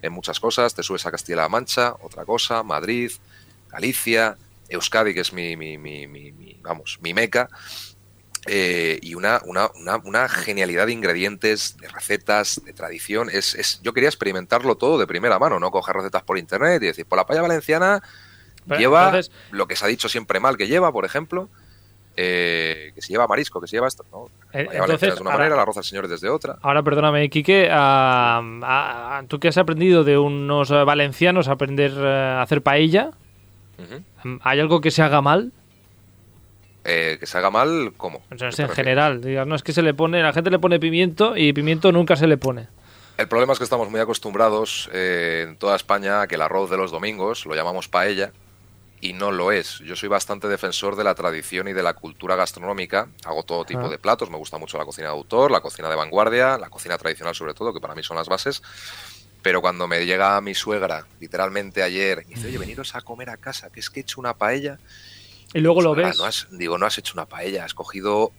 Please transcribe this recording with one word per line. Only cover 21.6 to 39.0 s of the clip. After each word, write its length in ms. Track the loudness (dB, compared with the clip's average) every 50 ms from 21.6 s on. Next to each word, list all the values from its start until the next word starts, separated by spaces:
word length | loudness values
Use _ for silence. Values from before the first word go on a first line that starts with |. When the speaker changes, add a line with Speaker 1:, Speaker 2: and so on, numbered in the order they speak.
| -20 -20 -20 _ _ _ _ _ _ _ _ -4
Speaker 1:
eh, 720 | -2 0 2 2 2 0 0 0 0 -2 -4 -6 -10 -18 -16
que 80 | -16
si 120 | -12 -4 0
lleva 140 | 2 2 2
marisco, 340 | 2 0 -2 -4 -8 -10
que 60 | -10 -6
si 100 | -4 -2
lleva 100 | -2 -2
esto", 160 | -2 -6 -16 _
¿no? 180 | -18 -20 -20 -20 _ _ -20 _
La 80 | -8 -6
Speaker 2:
Eh, 40 | -6
Speaker 1:
paella 160 | -6 -2 0
valenciana 20 | 2
Speaker 2:
entonces, 260 | 2 2 2 2 0
Speaker 1:
es 60 | 0
de 60 | 0
una 80 | -2 0
Speaker 2:
ahora 60 | 2 2 2
Speaker 1:
manera, 120 | 4 4
el 60 | 2
arroz 160 | 2 0 -2 -6
al 60 | -8
señor 260 | -8 -6 -6 -6 -6
es 80 | -6 -6
de 100 | -2 -2
otra. 280 | -2 -2 -4 -8 -12 -6 -2
Speaker 2:
Ahora, 200 | 2 2 2 2
perdóname, 460 | 2 2 2 2 2 2 2 0 0
Quique, 400 | 0 -2 2 4 4 6 6 6
ah, 680 | 4 4 6 6 6 6 6 4 4 4 4 4 2 2 0 -4 -10 -10 -4
ah, 560 | -2 0 0 0 -2 -6 -8 -8 -8 -8 -10
ah, 40 | -8 -8
tú 100 | -8 0
que 80 | 0 2
has 100 | 4 4
aprendido 460 | 2 2 2 2 4 6 6 8 8
de 140 | 6 6 4
unos, 520 | 4 2 0 -4 -2 0 0 0 2 4
eh, 140 | 4 4 6
valencianos 640 | 6 4 4 2 0 0 2 2 4 4 4 2 2
a 60 | 0
aprender, 400 | 0 -2 -4 0 0 0 0 0
eh, 400 | 0 0 0 2 2 0 0 0 -2
a 40 |
hacer 200 | 0 2 0 2
paella, 500 | 4 4 4 6 4 6 4 4 2 2 -6 -14 -20 -20 _ _ _ _ -20 -20 -20 -20 -20 -20
Speaker 1:
Ujú. 640 | -18 -16 -16 -18 -20 _ _ -14 -10 -10 -10 -2 0
Speaker 2:
¿hay 160 | 2 2 4
algo 220 | 4 4 2 2
que 100 | 2 2
se 100 | 4 4
haga 200 | 4 4 4 4
mal? 320 | 4 6 4 4 2 -2 -8 _ _ _ _ _ _ _ _ _ _ -20 _ _ -20 _ _ -20 -20 _ _ _ -20 -20 _ _ _
Speaker 1:
Eh, 300 | -2 0 0 0 -2 -2 -4
¿que 60 | -8
se 120 | -6 -4 0
haga 120 | 0 2
mal? 440 | 2 2 2 2 2 -2 -2 -4 -6
¿Cómo? 220 | _ -10 -10 -10 -10 -16 _
Speaker 2:
O 80 | -14 -10
sea, 120 | -8 -8
Speaker 1:
¿Qué 60 | -4 -4
te 40 | -4
Speaker 2:
en 40 | -2
Speaker 1:
refieres? 80 | -2
Speaker 2:
general, 460 | -2 0 2 4 4